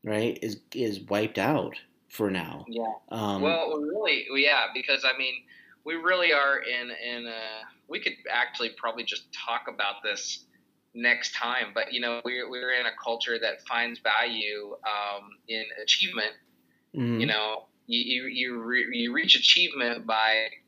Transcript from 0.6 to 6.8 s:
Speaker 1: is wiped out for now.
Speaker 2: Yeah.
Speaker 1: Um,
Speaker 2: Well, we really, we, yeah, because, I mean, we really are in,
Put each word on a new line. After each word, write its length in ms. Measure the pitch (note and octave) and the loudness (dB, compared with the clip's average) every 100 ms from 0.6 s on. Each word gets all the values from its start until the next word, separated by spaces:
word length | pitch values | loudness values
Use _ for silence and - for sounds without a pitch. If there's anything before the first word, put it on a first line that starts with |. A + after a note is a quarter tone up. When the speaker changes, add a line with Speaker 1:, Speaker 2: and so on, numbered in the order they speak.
| _ | _
Speaker 1:
is 280 | A2+ A#2 G2 | -2 -2 -2
wiped 360 | E2+ G2+ A2 - | -2 0 0 2
out 380 | G#2+ D3 F2 - - _ _ | 2 2 0 -6 -18 _ _
for 220 | - G#2 | -2 0
now. 340 | F#2 E2 D2+ G#2 | 0 -4 -8 -10
Speaker 2:
Yeah. 240 | A#2 A2+ A2+ - | -4 -4 -6 -8
Speaker 1:
Um, 340 | A2 G#2 G2 | -2 0 2
Speaker 2:
Well, 340 | D3 E3 D#3+ D#3 | 2 2 0 -2
we 40 | D3 | -2
really, 380 | F#3+ G#3 C3+ - | 0 2 0 0
we, 100 | C#3 C#3+ | 2 4
yeah, 200 | C#3 G#2+ | 4 2
because, 320 | C3 B2+ C3+ C3 | -2 -2 0 2
I 100 | C3 | 0
mean, 200 | C3 B2+ _ - - - - | -2 -6 _ -20 -20 -16 -6
we 80 | E3 | -2
really 380 | E3 F#3 F3 | 2 4 4
are 240 | D3 C#3 C#3 | 6 4 2
in, 320 | - B2 | -2 -4